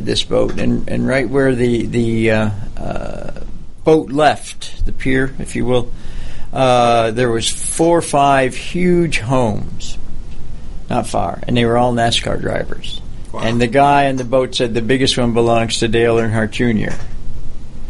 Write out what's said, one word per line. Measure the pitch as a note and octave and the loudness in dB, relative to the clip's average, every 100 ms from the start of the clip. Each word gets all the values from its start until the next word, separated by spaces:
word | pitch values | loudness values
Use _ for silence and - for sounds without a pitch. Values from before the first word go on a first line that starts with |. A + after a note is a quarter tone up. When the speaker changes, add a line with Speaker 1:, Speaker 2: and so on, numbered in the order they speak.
Speaker 1:
this | - A2 | 0 -2
boat, | - A2+ A2 - | 0 0 2 2
and, | A#2+ A#2 A#2 | 0 0 0
and | A2+ A#2+ | 0 0
right | C3 C3 | 0 0
where | C#3 C3+ | 2 2
the, | B2+ B2 A#2+ G2+ | 2 2 0 0
the, | A#2 A#2 A2+ A2 | 0 0 2 2
uh, | A2 G#2+ G2+ - - | 2 0 -2 -4 -4
uh, | - - - - - - - - - - | -4 -4 -6 -6 -6 -6 -6 -6 -8 -4
boat | - D#3+ - | 2 2 2
left, | C#3 D3+ - - - - - - | 2 2 2 -6 -10 -8 0 0
the | |
pier, | - C3+ C3 C3 B2 | 2 0 0 0 -4
if | - A#2+ | -6 -4
you | A#2+ | 0
will, | B2 A#2+ - - - - - - | 2 0 -2 -4 -2 -2 0 0
uh, | B2+ C3 B2 A#2+ A#2 A2+ | 2 2 4 4 2 2
there | A2 B2 | 0 0
was | A2+ G#2 | 0 -2
four | - - - E3 E3+ | -4 -6 0 2 2
or | |
five | D#3+ D3 C#3 C#3 C3 - | 2 2 4 4 2 -2
huge | - F3+ F3+ F3 E3 - | -6 0 2 2 2 -2
homes | A2 C3+ A#2 G2 - - - - - - - - - - - - - | 0 0 2 0 -2 -2 -2 0 0 -2 -2 -2 -2 -2 -4 -6 -4
not | B2 - | -4 -2
far, | A#2 F#2 - - | -2 -2 -4 -2
and | A#2+ | 0
they | A#2 | 2
were | A#2+ | 2
all | B2 | 2
nascar | A#2+ A#2 A2+ - - | 2 0 0 -2 -2
drivers. | - - - - - - - - - | -2 -2 -2 -2 -2 -6 -6 -8 -8
Speaker 2:
Wow. | A#2 | -4
Speaker 1:
And | A2 A#2 | -2 0
the | A#2+ | 2
guy | C3+ C#3+ C#3+ C#3 | 4 4 4 2
on | C3+ | -2
the | |
boat | A#2+ C3 B2+ - | 0 0 0 -2
said | A#2+ | -2
the | A2+ | 0
biggest | A2 C3 C3 - | 0 2 2 2
one | A#2+ | 0
belongs | A#2 A#2 A#2 A2+ - | 2 2 2 0 -2
to | A#2 | 0
Dale | A2+ A#2 A#2 | 2 2 2
Earnhardt | A2+ A2 G#2+ | 0 0 -2
Junior. | - A#2+ G#2+ G2+ - - - - - - - - - | 0 0 0 0 0 0 0 0 2 0 0 -4 -6